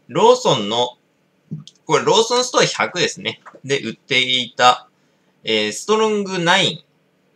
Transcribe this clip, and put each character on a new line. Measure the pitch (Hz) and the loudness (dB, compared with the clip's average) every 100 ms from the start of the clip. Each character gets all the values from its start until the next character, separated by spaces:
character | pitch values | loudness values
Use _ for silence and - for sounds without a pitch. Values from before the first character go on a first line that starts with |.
| - | -8
ロ | 139 226 | 2 4
ー | 247 | 4
ソ | 202 | 2
ン | 131 101 | 0 -2
の、 | 117 123 - _ _ _ _ - 156 - _ - | -2 -2 -6 _ _ _ _ -16 -16 -16 _ -2
こ | 143 | 0
れ | |
ロ | 131 196 | 4 2
ー | |
ソ | 226 240 | 2 0
ン | |
ス | - | 0
ト | 277 | 0
ア | |
百 | 170 - - 175 | 0 0 -4 -2
で | 120 | -4
す | - | -4
ね。 | 104 - - - | -10 -10 -16 -14
で、 | 131 139 | -4 -4
売 | 113 | -4
っ | - | -10
て | - 127 | -4 -2
い | 127 127 123 | 0 -2 -4
た、 | - 123 107 - _ _ _ _ _ | 2 2 2 -2 _ _ _ _ _
え | 113 110 104 | -2 0 -2
ー、 | |
ス | 104 - | -4 -2
ト | 220 | 0
ロ | 220 | 0
ン | 208 | -2
グ | 190 185 | -4 -2
ナ | 170 190 | 0 2
イ | 175 | 0
ン | 165 _ _ _ _ _ | -4 _ _ _ _ _